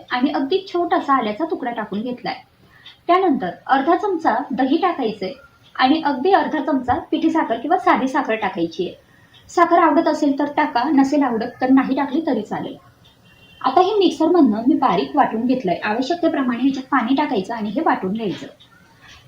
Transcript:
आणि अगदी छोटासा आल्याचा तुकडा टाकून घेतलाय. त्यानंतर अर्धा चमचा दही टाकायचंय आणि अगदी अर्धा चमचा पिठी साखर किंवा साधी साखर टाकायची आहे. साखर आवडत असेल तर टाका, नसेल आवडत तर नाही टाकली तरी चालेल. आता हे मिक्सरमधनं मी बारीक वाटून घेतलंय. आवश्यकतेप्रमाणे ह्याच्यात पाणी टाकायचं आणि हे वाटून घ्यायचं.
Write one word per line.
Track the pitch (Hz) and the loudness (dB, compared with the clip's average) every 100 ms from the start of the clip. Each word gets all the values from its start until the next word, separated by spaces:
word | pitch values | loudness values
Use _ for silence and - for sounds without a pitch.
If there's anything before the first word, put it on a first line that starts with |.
| - | -6
आणि | 254 277 | -2 0
अगदी | 302 269 381 - | 0 -2 -2 -2
छोटासा | 349 339 339 - | -4 0 0 2
आल्याचा | 269 214 208 320 | 0 0 -4 -4
तुकडा | 370 247 | -4 -6
टाकून | 233 208 202 | -8 -6 -6
घेतलाय. | 247 247 190 - - _ _ _ - - - | -6 -8 -10 -10 -14 _ _ _ -20 -8 0
त्यानंतर | 370 381 220 175 - - | 2 4 0 -4 -6 0
अर्धा | 269 277 349 | 0 2 2
चमचा | 415 339 269 226 277 | 0 -2 0 -2 -2
दही | 254 262 330 | -2 0 2
टाकायचंय | 370 339 226 180 190 - - _ _ - | 0 -2 -4 -4 -8 -10 -20 _ _ 0
आणि | 262 320 | 2 2
अगदी | 294 254 370 | 0 0 4
अर्धा | 359 - 302 | 2 2 -4
चमचा | 311 269 - | -2 -2 0
पिठी | 285 - 311 320 | -4 -2 -2 0
साखर | 320 247 226 | 0 -2 -2
किंवा | 294 370 | 0 0
साधी | 370 247 262 | 2 2 0
साखर | 294 247 220 | -2 -2 -2
टाकायची | 196 - 170 - 175 | -4 -4 -4 -4 -8
आहे. | - _ _ _ - - | -8 _ _ _ -20 -4
साखर | 359 339 359 | 2 4 4
आवडत | 320 285 320 | 4 4 2
असेल | 294 294 269 | 2 0 0
तर | 285 | -2
टाका, | - 294 240 | -2 0 0
नसेल | 285 269 269 302 | 2 2 4 2
आवडत | 269 226 - - | 0 0 -4 -2
तर | 262 | 4
नाही | 269 - 277 | 4 4 0
टाकली | - 320 311 | -2 -2 -2
तरी | 220 | -4
चालेल. | - 175 - - - _ _ _ _ _ - - | -4 -8 -8 -12 -20 _ _ _ _ _ -20 -8
आता | 254 349 | 0 2
हे | 370 | 4
मिक्सरमधनं | 427 359 - 320 359 233 208 240 | 4 2 2 2 4 4 4 0
मी | |
बारीक | - 247 196 - 285 | 2 2 0 0 0
वाटून | 233 220 247 | 0 0 -2
घेतलंय. | 262 180 170 | 0 -2 -2
आवश्यकतेप्रमाणे | 214 220 269 339 330 302 247 233 | -2 -2 -2 -2 0 0 -2 0
ह्याच्यात | 269 262 - | 0 -2 -2
पाणी | 262 226 277 | -2 0 0
टाकायचं | 302 226 185 | 0 -2 -4
आणि | 226 208 | -6 -6
हे | 240 | -2
वाटून | 330 254 190 | -2 -2 -4
घ्यायचं. | 220 214 139 - - - _ _ _ - - | -4 -6 -6 -12 -20 -20 _ _ _ -20 -20